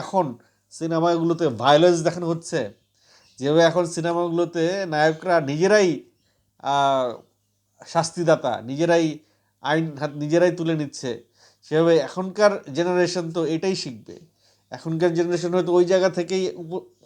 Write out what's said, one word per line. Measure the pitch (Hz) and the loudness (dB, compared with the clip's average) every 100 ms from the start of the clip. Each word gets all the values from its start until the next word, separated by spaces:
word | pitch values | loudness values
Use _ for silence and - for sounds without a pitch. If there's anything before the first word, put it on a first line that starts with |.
এখন | 147 190 151 117 _ _ _ | 0 -2 -2 -4 _ _ _
সিনেমাগুলোতে | - 160 165 170 170 170 165 160 110 | -10 -4 0 2 2 0 0 -2 0
ভায়োলেন্স | 131 147 180 170 160 | 4 6 6 4 0
দেখানো | 175 165 | -4 -4
হচ্ছে, | 165 - 156 104 - _ _ _ _ _ - | -6 -6 -6 -6 -10 _ _ _ _ _ -6
যেভাবে | 135 160 165 | 0 4 4
এখন | 175 170 | 2 -2
সিনেমাগুলোতে | 170 170 170 175 165 170 170 165 196 185 | -4 -4 -2 -2 -2 -2 -2 -2 -2 -4
নায়করা | 151 156 156 185 170 135 | 2 2 0 0 0 0
নিজেরাই, | 151 190 214 185 135 - _ _ _ _ _ 135 | 0 4 4 4 0 -8 _ _ _ _ _ -4
আহ, | 139 139 135 123 110 _ _ _ _ _ _ - | 0 2 2 -2 -6 _ _ _ _ _ _ -6
শাস্তিদাতা, | 165 160 - 165 151 131 104 113 | -4 -2 -2 2 2 2 -4 -6
নিজেরাই | 143 170 170 160 147 _ _ _ _ | -2 2 2 2 -4 _ _ _ _
আইন | 135 160 160 135 | -2 -2 -2 -6
হাত | 147 147 | -8 -6
নিজেরাই | 147 170 175 165 | 0 2 2 0
তুলে | 165 160 | -2 -2
নিচ্ছে, | 143 - 131 107 - _ _ _ - | -4 -8 -10 -10 -14 _ _ _ -4
সেভাবে | 156 165 165 131 | 2 4 4 2
এখনকার | 180 185 185 208 196 147 135 | -6 -6 2 2 2 -8 -4
জেনারেশন | 175 180 170 180 165 170 | 0 2 0 -2 -6 -4
তো | 156 | -4
এটাই | 160 190 185 | -2 -4 -4
শিখবে। | 143 110 - - - _ _ _ - | -6 -12 -16 -20 -20 _ _ _ -18
এখনকার | 123 165 160 180 165 | -12 -6 0 0 0
জেনারেশন | 170 175 170 180 | -2 -2 -2 -2
হয়তো | 170 180 | 2 2
ওই | 175 | 4
জায়গা | 190 185 180 | 4 2 -2
থেকেই | 170 190 185 - | -4 -2 -4 -6
উপ-, | 165 185 - _ | -10 -12 -12 _